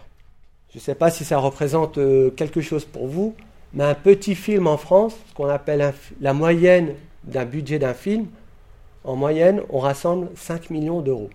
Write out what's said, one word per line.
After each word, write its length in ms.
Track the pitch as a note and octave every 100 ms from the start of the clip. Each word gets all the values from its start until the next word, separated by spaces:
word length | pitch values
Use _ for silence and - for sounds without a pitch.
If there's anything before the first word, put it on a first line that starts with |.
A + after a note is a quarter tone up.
| - - - - - _ _
Je 80 | A2+
ne 20 |
sais 140 | - C#3
pas 160 | E3
si 120 | E3
ça 140 | D3 D3
représente, 640 | C3+ - C#3+ D#3+ D#3 C#3+
euh, 320 | C#3 C3+ C3
quelque 300 | C3 D3+ E3
chose 240 | D3+ D#3 -
pour 200 | - B2+
vous, 300 | D#3+ G#3+ A3 - - -
mais 100 | C#3+
un 100 | C#3+ D3
petit 380 | G3 G3 G#3
film 320 | F3+ - G3+ E3+
en 120 | D3
France, 380 | - F#3 A3+ - -
ce 60 | -
qu'on 140 | C#3+
appelle 320 | C#3+ - D3
un 100 | C#3+
fi-, 240 | C#3 - -
la 120 | C#3
moyenne 640 | C#3 E3 E3+ F3+ F3+ D#3+ C#3 - - -
d'un 200 | B2+ A#2+
budget 340 | D3 C3+ D3+
d'un 140 | C3
film, 340 | B2 G3 A3 G3 - - - - - - -
en 140 | - C3
moyenne, 440 | C#3+ D#3 F3 G3+ -
on 100 | C3+
rassemble 500 | C#3 C#3 E3+ F3+ F3 -
cinq 340 | - E3 -
millions 300 | D#3+ D3+ F3
d'euros. 280 | C3+ A#2+ G2+